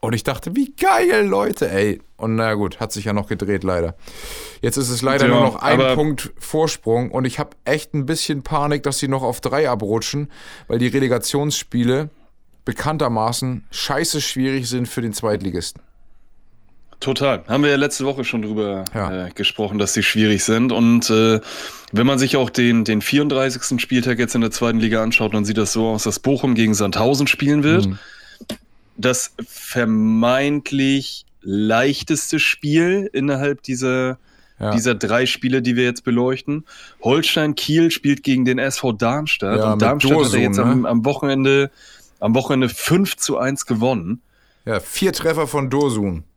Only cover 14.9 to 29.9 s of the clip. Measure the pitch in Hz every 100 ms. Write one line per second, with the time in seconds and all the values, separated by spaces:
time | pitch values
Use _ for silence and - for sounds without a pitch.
14.9 | - 117 104 113 104 98 87 82 - -
15.9 | - - - - - - - - - -
16.9 | - - 131 139 107 95 123 147 143 143
17.9 | - 131 139 120 117 107 107 104 98 95
18.9 | 113 95 92 90 - 101 - 104 104 101
19.9 | - 101 110 107 101 - 113 127 110 117
20.9 | 117 113 110 110 107 - - - - -
21.9 | 104 123 135 131 143 120 - 120 117 107
22.9 | 107 - 139 147 135 131 127 - 123 -
23.9 | 127 123 117 117 123 113 - 117 113 110
24.9 | 110 110 - 110 107 101 110 101 113 113
25.9 | 107 110 98 131 135 135 117 110 104 101
26.9 | - 113 139 143 - 143 147 147 170 95
27.9 | 98 - - - - - - _ - _
28.9 | - 127 123 - - 117 - - 127 117